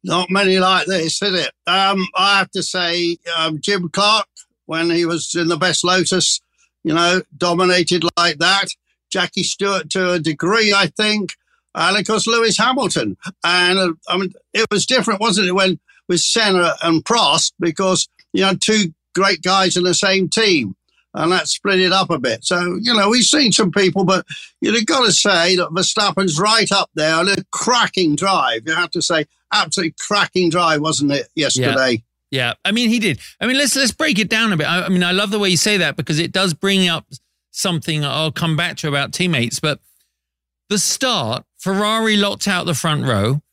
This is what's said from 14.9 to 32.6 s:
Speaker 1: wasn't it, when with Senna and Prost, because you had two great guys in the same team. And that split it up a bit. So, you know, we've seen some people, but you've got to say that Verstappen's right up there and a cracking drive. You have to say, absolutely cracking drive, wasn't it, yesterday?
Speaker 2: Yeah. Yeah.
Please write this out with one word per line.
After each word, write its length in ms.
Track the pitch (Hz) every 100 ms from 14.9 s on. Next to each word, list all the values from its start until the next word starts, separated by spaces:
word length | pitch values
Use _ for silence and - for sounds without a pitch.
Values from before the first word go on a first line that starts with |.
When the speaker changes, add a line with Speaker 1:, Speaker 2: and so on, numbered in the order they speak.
| 254 196 196
Speaker 1:
wasn't 280 | 226 190 180
it, 20 | 185
when 240 | 190 175 _ _ -
with 140 | 175
Senna 540 | - - 214 185 170 143
and 220 | 165 160
Prost, 500 | - 233 165 160 - _
because 480 | 170 156 190 180 - _ _
you 140 | 185 190
had 160 | 190
two 320 | - 214 185 - _ -
great 260 | 196 175
guys 340 | 185 190 190 185
in 80 |
the 100 | 180
same 360 | 170 196 190 180
team. 460 | - 220 165 104 - _ _ _ -
And 160 | 160
that 160 | 180 156
split 320 | - 196 185
it 120 | 185
up 200 | 190 180
a 80 | 160
bit. 240 | 123 107 -
So, 320 | 175 175 180
you 140 | 233
know, 160 | 226 202
we've 140 | 247
seen 280 | 214 302 254
some 200 | 175 208
people, 340 | 202 190 180 185
but 200 | 185 - - - _
you've 240 | 196 220 220
got 200 | 262 233
to 60 |
say 440 | 165 208 180 170 185
that 160 | 170
Verstappen's 680 | 165 - - 202 190 190 151
right 320 | 208 226 202
up 200 | 196 165
there 260 | 156 156 160
and 100 | 185
a 140 | 190 196
cracking 640 | - - 240 202 - 170 147
drive. 460 | 196 180 131 113 120
You 80 | 160
have 160 | 170
to 100 | 175
say, 240 | - 165 151 _ _
absolutely 440 | 208 170 - 165 -
cracking 520 | - 208 190 185 175
drive, 280 | 175 170 156
wasn't 300 | 156 139 143
it, 160 | 139 127
yesterday? 680 | - 143 131 123 135 131 117 _ _ _
Speaker 2:
Yeah. 200 | 131 123
Yeah. 40 | -